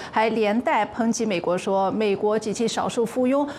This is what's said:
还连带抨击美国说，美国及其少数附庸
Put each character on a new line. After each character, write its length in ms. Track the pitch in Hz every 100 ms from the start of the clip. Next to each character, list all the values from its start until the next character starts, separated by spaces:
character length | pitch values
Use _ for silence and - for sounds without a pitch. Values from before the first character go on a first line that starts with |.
| -
还 160 | 220 220
连 320 | 226 208 220
带 260 | 247 254 208
抨 240 | - 226
击 160 | 220 208
美 140 | 175
国 180 | - 180
说， 320 | 196 190 190
美 240 | 196 208
国 240 | 196 208 220
及 140 | 214
其 160 | 190 226
少 220 | - 175
数 160 | 233 226
附 200 | 254 254
庸 220 | 277 294